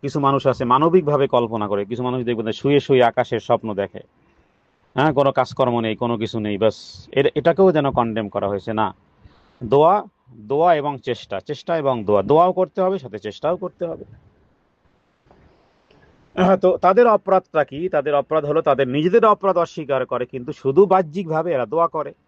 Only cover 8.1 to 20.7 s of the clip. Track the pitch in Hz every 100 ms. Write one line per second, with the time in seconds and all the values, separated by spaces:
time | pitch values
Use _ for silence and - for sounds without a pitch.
8.1 | 110 104 101 98 101 107 107 104 - _
9.1 | _ - _ _ _ 117 135 156 208 196
10.1 | _ _ 120 107 139 170 160 143 139 -
11.1 | 117 - 98 - 147 - 170 139 123 101
12.1 | 104 98 147 180 185 185 - 185 196 127
13.1 | 101 214 196 147 175 185 _ 175 165 -
14.1 | - _ _ _ _ _ _ _ _ _
15.1 | _ _ _ _ _ _ _ _ _ _
16.1 | _ _ - 185 190 185 185 180 196 240
17.1 | 208 - 190 - 160 139 135 180 160 139
18.1 | 143 135 160 143 151 156 135 131 139 160
19.1 | 220 220 208 196 175 165 - 143 135 127
20.1 | 123 123 135 123 147 135